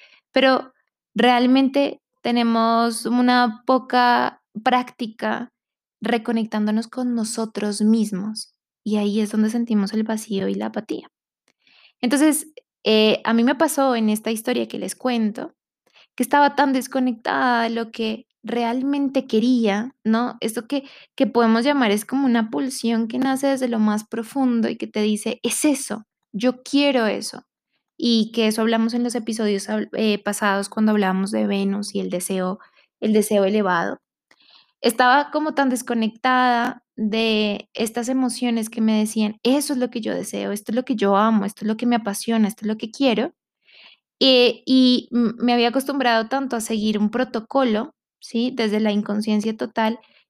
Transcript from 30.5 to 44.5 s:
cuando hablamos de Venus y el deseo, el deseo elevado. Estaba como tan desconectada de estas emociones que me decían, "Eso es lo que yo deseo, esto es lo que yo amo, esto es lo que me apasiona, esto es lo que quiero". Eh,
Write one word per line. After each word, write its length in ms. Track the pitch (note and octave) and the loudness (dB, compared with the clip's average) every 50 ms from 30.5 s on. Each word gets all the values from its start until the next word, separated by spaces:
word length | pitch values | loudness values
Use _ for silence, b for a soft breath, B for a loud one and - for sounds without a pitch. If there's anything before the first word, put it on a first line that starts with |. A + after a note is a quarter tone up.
| G3 G3 G3 - | 0 0 -2 -4
cuando 240 | - A3 G#3+ G#3+ G#3+ | -2 0 2 2 4
hablamos 400 | G#3 G3+ F#3 F#3+ F#3+ F#3+ G3 G#3+ | 4 2 2 2 0 -2 -2 -2
de 160 | A3 G#3+ G3+ | -2 0 0
Venus 480 | G3+ G3 G3 G3 G3 G3+ G3+ G3+ - | 0 0 -2 -2 -2 -4 -6 -6 -6
y 20 | G3 | -6
el 120 | F#3+ F#3 | -6 -6
deseo, 500 | F#3 F3+ F3+ - F#3+ F#3+ F#3 F#3 F#3 b b b b b b b _ _ | -6 -6 -6 -4 -4 -4 -4 -4 -6 b b b b b b b _ _
el 120 | - A3 G#3+ | -2 2 2
deseo 320 | G#3+ G#3 G#3 G#3+ G3+ G3 | 2 2 4 2 2 2
elevado. 540 | F#3+ G3+ G#3+ G#3 F#3 F3+ E3+ F3 G3+ C4+ - _ _ _ _ _ b b b b b b b b b b _ | 2 2 2 2 2 0 0 -2 -2 -6 -10 _ _ _ _ _ b b b b b b b b b b _
Estaba 520 | - B3 A3+ - B3+ B3 B3+ C#4+ D4 C#4+ - | 0 0 2 4 4 6 6 4 4 0 -2
como 200 | D4+ D4+ D#4 - | -2 -2 -2 0
tan 140 | D4+ C#4 C4 | 0 0 0
desconectada 1160 | B3 B3 B3+ - A#3+ A#3 A3 A3 A3 - - C4 B3+ B3+ B3+ B3+ A#3+ A#3 A#3 A#3+ - - _ _ _ | 0 -2 -2 -4 -2 0 0 -2 -2 -2 0 2 2 2 2 2 2 0 0 -2 -6 -8 _ _ _
de 760 | - A3 G#3+ G3+ A3+ A3+ A3+ A3 G#3+ G#3+ G#3 G3+ G#3 - _ - | -6 -4 -2 0 0 0 2 2 2 0 0 -2 -6 -10 _ -8
estas 340 | - A3+ A3 A3+ A#3+ A#3+ A3+ | -6 -6 -4 -4 -4 -4 -2
emociones 640 | C4 C4 C4 B3 A#3+ - B3 B3 A#3 A3+ A3 A3 | -2 0 0 -2 -2 -2 -2 -2 -2 -2 -2 -4
que 100 | A#3 B3 | -4 0
me 200 | A3 A3 A3 G#3+ | 0 2 2 2
decían, 400 | G#3+ G#3+ G#3+ A3 G#3+ G#3 G#3+ - - | 2 0 0 -2 -2 -2 -2 -2 0
"Eso 300 | A#3+ C4 D4 C#4+ - D4 | 2 2 2 0 -2 -2
es 80 | B3+ | -2
lo 100 | B3 B3 | -4 -4
que 100 | B3 A#3+ | -4 -6
yo 140 | A3 A3 F#3+ | -6 -4 -4
deseo, 380 | F3+ G3 - - G3+ G3+ G3 G3+ | -6 -6 -6 -6 -6 -4 -4 -6
esto 180 | G#3 - - | -6 -6 -6
es 60 | G#3+ | -4
lo 80 | A#3+ B3+ | -4 -2
que 100 | - C4+ | -4 -2
yo 220 | G#3+ G3 G3 G3+ | 0 2 2 4
amo, 280 | G3 G#3 A3+ A3+ G#3+ G3 | 4 4 4 4 2 0
esto 200 | G3+ - - G#3 | -2 -4 -6 -6
es 20 | |
lo 100 | G#3+ A3 | -4 -4
que 100 | A3 - | -2 0
me 100 | A#3+ A#3+ | 0 0
apasiona, 500 | A#3 A3+ G#3+ G3+ - - - A3+ A3+ G#3+ | 0 -2 -4 -6 -6 -4 -2 0 2 0
esto 160 | G3 G#3+ - - | 0 -2 -4 -6
es 60 | G#3 | -6
lo 80 | G#3+ | -6
que 160 | G#3+ - A3 A3 | -6 -8 -10 -4
quiero". 400 | - C#4 C4 A3+ G3 A#3+ F4 - _ _ _ _ b b b b b b b b b b _ _ - | 0 0 2 2 2 0 -4 -6 _ _ _ _ b b b b b b b b b b _ _ 0
Eh, 420 | B3+ C4+ C4 B3 B3 B3 | 4 4 6 6 6 4